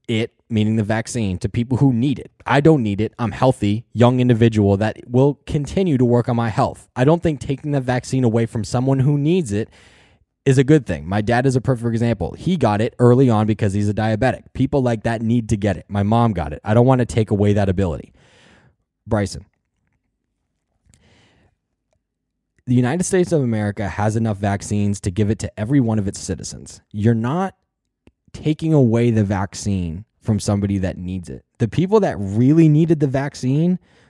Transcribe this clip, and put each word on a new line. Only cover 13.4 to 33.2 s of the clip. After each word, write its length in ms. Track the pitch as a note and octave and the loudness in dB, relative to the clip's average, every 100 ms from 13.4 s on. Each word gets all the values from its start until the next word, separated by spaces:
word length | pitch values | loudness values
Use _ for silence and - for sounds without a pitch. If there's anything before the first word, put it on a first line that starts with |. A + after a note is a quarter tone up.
| G#2+ | 2
because 280 | G#2+ G#2+ | 0 -2
he's 160 | G2+ G#2 | 0 -2
a 40 | |
diabetic. 500 | G2+ A2 A2 B2 G#2 - | -2 -2 0 -2 -4 -8
People 280 | - C3+ D3 | -4 -2 0
like 220 | B2 A#2 | 0 -2
that 180 | A#2 A2+ | -4 -4
need 280 | A2+ A#2+ A2 | -2 -2 0
to 80 | A2 | -2
get 180 | G2+ E2 | -2 -4
it. 80 | - | -6
My 140 | G2+ | -4
mom 280 | G2+ A#2 A#2 | 0 2 2
got 220 | F2 D2 | 0 -6
it. 80 | D2+ | -8
I 100 | - | 0
don't 120 | A2 B2 | 4 4
wanna 200 | C3 A#2 | 2 0
take 260 | - G#2+ | -2 0
away 200 | G#2 G#2 | 0 2
that 160 | G#2 G2 | 2 0
ability." 460 | F2+ F#2+ D2 - _ _ _ _ _ _ _ _ _ - | 0 -2 -4 -12 _ _ _ _ _ _ _ _ _ -4
Bryson. 380 | G#2+ G2+ - - _ _ _ _ _ _ _ _ _ _ _ _ _ _ _ _ _ _ _ _ _ _ _ _ _ _ _ _ _ _ _ - | -2 -2 -6 -18 _ _ _ _ _ _ _ _ _ _ _ _ _ _ _ _ _ _ _ _ _ _ _ _ _ _ _ _ _ _ _ -2
The 100 | B2 | 0
United 280 | B2 E3 | 2 -2
States 300 | F3+ F#3 F3 | -2 0 0
of 80 | D#3+ | 0
America 460 | B2+ A2 G#2+ - G2 | 0 -2 -2 -4 -6
has 260 | - G#2 A2 | -4 -2 -2
enough 220 | A2+ G2 | -4 -4
vaccines 640 | G#2 G2+ - G#2 G2+ G2 | -4 -4 -4 -2 -2 -2
to 100 | G#2 | -4
give 180 | F2+ G2+ | -2 -2
it 100 | G#2+ | -2
to 200 | - - | -6 -8
every 220 | G#2+ C#3+ | -2 0
one 180 | A2+ A2 | 2 0
of 80 | G2 | -2
its 120 | - | -6
citizens. 600 | - F2+ - - - - _ | -8 -8 -10 -14 -18 -20 _
You're 220 | G#2+ G#2 | -2 0
not 440 | A#2 A#2 E3 F#3+ - _ _ _ _ _ _ _ | 2 0 -4 -6 -8 _ _ _ _ _ _ _
taking 420 | - D3+ D#3 D#3+ | -8 -4 -2 2
away 380 | D#3 B2 A2+ A#2+ | 4 4 4 2
the 140 | A2 G2 | 2 0
vaccine 800 | G2 G2 - G#2+ G2 F2 E2 G#2+ _ | -2 -4 -6 -4 -4 -4 -8 -14 _
from 180 | - G#2+ | -4 -2
somebody 380 | - G2+ G2+ G2+ | 0 -2 0 -2
that 200 | F#2 - | -4 -6
needs 320 | F2+ F#2 E2 | -8 -8 -10
it. 140 | B1+ - - | -16 -18 -6
The 100 | A2+ | -4
people 320 | - F#3 G#3+ | -2 2 2
that 180 | F#3 G2 | 2 -2
really 520 | G2+ G#2 B2+ D#3+ D#3+ | -4 2 4 6 6
needed 320 | D3 E3 D#3+ | 4 2 2
the 60 | C#3+ | 0
vaccine 720 | C3 | -2